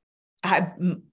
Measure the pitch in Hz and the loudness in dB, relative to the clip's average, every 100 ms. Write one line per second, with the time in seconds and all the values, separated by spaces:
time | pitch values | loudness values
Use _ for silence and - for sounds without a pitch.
0 | _ _ _ _ 185 170 180 - 180 156 | _ _ _ _ 0 2 0 -2 -2 -2
1 | - | -8